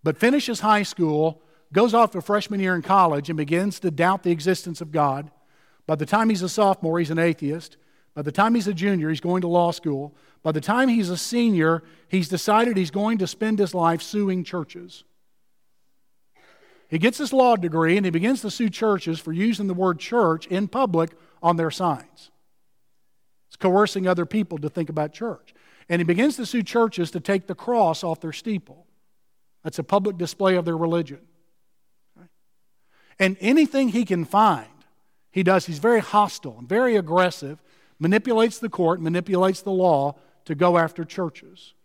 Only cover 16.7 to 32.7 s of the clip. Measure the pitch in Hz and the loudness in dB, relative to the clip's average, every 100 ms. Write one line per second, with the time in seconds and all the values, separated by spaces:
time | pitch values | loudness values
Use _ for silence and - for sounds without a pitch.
16.7 | _ _ 160 214 233 285 262 247 226 175 | _ _ 0 0 0 -2 4 4 4 2
17.7 | 160 160 190 190 165 208 269 208 - 226 | 0 2 2 2 0 0 -2 -4 -2 -4
18.7 | - 220 196 165 160 - 165 220 202 196 | 0 0 0 -2 -6 -6 -2 0 0 -4
19.7 | 180 185 170 - 240 185 160 - 185 202 | 0 0 -2 -2 2 2 0 -2 -4 -2
20.7 | 247 254 165 165 - _ _ 170 170 165 | -2 0 0 -2 -6 _ _ 0 2 -2
21.7 | - 180 139 - _ - _ _ _ _ | 0 -2 -2 -8 _ -20 _ _ _ _
22.7 | _ _ _ _ _ _ _ _ - 190 | _ _ _ _ _ _ _ _ -2 2
23.7 | 185 208 196 185 180 170 220 196 160 147 | 4 2 0 0 0 0 -2 -4 -6 -8
24.7 | - 160 156 151 - 233 160 _ _ _ | -6 -6 -4 -6 -6 -10 -10 _ _ _
25.7 | _ _ 175 170 175 277 269 233 240 190 | _ _ -2 2 2 2 0 -4 -4 -2
26.7 | 233 226 - 165 180 - 196 - 180 - | 0 0 0 -6 -4 -2 -2 -2 -10 -2
27.7 | 240 185 160 175 165 160 - 233 202 - | 2 2 0 -4 -6 -8 -10 -6 -6 -6
28.7 | 143 _ _ _ _ _ _ _ _ 160 | -20 _ _ _ _ _ _ _ _ -10
29.7 | - 147 202 202 180 175 - 190 185 170 | -8 -2 0 0 -4 -8 0 2 2 0
30.7 | 165 165 170 151 139 _ _ _ _ _ | -2 0 -2 -4 -10 _ _ _ _ _
31.7 | _ _ _ _ _ 175 _ _ _ _ | _ _ _ _ _ -20 _ _ _ _